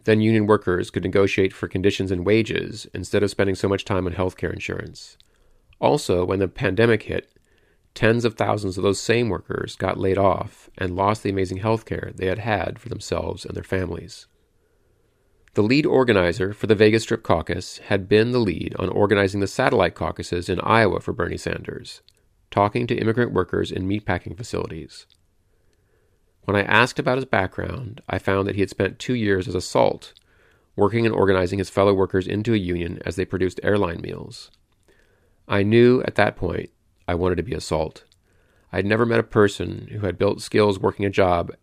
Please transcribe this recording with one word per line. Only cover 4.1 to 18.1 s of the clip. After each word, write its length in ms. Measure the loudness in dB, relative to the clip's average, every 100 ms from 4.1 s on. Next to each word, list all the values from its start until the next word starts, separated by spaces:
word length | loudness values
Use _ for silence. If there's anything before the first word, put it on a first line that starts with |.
health 240 | -2 -4 -4
care 160 | -8
insurance. 640 | -6 -8 -8 -10 -16 -20 _ _ _ _ _ _ _
Also, 460 | 0 0 0 0 0
when 140 | 0
the 80 | -2
pandemic 560 | -2 -2 2 2 2
hit, 280 | -2 -6 -8 _ _ _ _ _ _
tens 320 | 0 2 2 0
of 100 | 0
thousands 420 | -2 -2 -2 -2
of 60 |
those 160 | 0 0
same 300 | 0 0 0
workers 460 | -2 -6 -6 -6 -6
got 240 | -4 -2
laid 180 | 0 2
off 520 | 2 2 -4 -12 -20 -8
and 180 | -6 -2
lost 280 | -2 -2
the 60 | -2
amazing 280 | -2 -4 -2
health 280 | -2 -2 -4
care 260 | -8 -8 -4
they 120 | -4
had 120 | -2
had 400 | -2 -2 -2 -8
for 100 | -12
themselves 560 | -12 -6 -4 -4 -8 -10
and 100 | -12
their 80 |
families. 640 | -4 -4 -4 -8 -12 -20 -20 _ _ _ _ _ _ _ _ _ _ _ _
The 100 | 0
lead 240 | 2 2 4
organizer 680 | 2 4 4 2 0 -4
for 140 | -2 0
the 80 | 4
Vegas 280 | 6 4
Strip 200 | 0 -4
Caucus 560 | 0 0 0 -6 -8 -16
had 280 | -4 -4
been 240 | 4